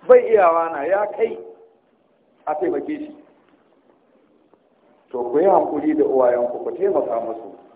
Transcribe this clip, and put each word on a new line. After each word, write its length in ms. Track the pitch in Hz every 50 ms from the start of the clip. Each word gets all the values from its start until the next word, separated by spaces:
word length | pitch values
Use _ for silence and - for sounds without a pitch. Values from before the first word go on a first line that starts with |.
| - -
Bai 220 | 254 247 233 208
iyawa 380 | 226 214 190 170 165 170 165 165
na, 140 | 160 147 139
ya 200 | 160 185 196 208 208 - -
kai 200 | 226 - - - - - - - - _ _ _ _ _ _ _ _ _ _ _ _ _ _ _ _
a 100 | - 302
taimake 420 | - 190 - - - - 294 302 302
shi. 180 | 302 302 294 - - _ _ _ _ _ _ _ _ _ _ _ _ _ _ _ _ _ _ _ _ _ _ _ _ _ _ _ _ _ _ _ _ _ _ _ _ _
To, 80 | - 123 120 120
ku 100 | 120 143
yi 60 | 165
hankuli 480 | 196 185 165 147 143 - 147 147 151 151
da 120 | 151 139
uwayenku, 520 | - 135 131 127 123 123 120 120 120 120 120 120
ku 80 | 120
taimaka 480 | - - 185 202 180 151 127 - 117 113
musu. 320 | 113 - - - - 98 - - - - _